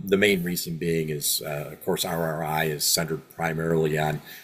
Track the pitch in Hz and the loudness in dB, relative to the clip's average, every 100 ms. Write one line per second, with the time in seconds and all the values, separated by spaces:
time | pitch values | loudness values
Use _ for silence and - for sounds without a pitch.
0 | 92 95 104 98 87 87 - 82 85 82 | 0 4 6 4 0 -2 -4 -4 0 0
1 | 78 73 73 - 78 73 73 78 - 85 | 0 -2 -2 -2 -4 -6 -8 -8 -2 -2
2 | 92 85 82 78 78 78 80 73 - - | 0 0 0 0 -2 0 0 0 0 2
3 | 82 78 - - 82 80 80 82 80 76 | 0 -4 -8 -4 -2 0 2 4 4 2
4 | 76 76 - - | 0 -2 -6 -18